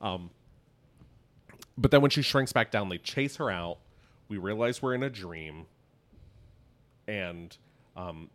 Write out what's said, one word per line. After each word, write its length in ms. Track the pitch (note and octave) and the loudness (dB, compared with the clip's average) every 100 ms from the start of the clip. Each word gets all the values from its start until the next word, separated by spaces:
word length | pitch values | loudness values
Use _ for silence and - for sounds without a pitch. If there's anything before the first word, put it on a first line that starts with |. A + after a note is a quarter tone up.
Um, 300 | G#2 F2+ F2 - - - _ _ _ - - - _ - - - - - | -4 -4 -8 -18 -20 -20 _ _ _ -20 -20 -20 _ -20 -20 -20 -14 0
but 140 | C3 | 6
then 100 | C#3+ | 8
when 80 | C#3+ | 8
she 120 | D3+ | 4
shrinks 300 | C3+ C#3 C3 | 2 2 2
back 180 | B2+ A2 | 2 2
down, 180 | A2 F#2+ | 2 0
they 100 | F2 | -4
chase 380 | - - C#3 - | -4 -2 -2 -2
her 140 | C3+ | -2
out. 280 | F2+ E2+ - - - - - - | -2 -4 -8 -12 -20 -20 -20 -10
We 100 | G2+ | -6
realize 420 | F#2+ G#2+ A#2+ B2 | -4 0 0 0
we're 140 | C3 | -2
in 80 | B2+ | -2
a 80 | C3+ | -2
dream 560 | A2 F2+ E2 D#2 D#2 D#2+ _ _ _ _ - - - - - - _ _ _ - | -6 -10 -10 -12 -14 -18 _ _ _ _ -20 -20 -20 -20 -20 -20 _ _ _ -6
and, 480 | G#2+ F2+ E2+ E2+ - _ _ _ - | -4 -4 -8 -14 -18 _ _ _ -12
um, 340 | F2+ D#2+ D#2 | -10 -12 -16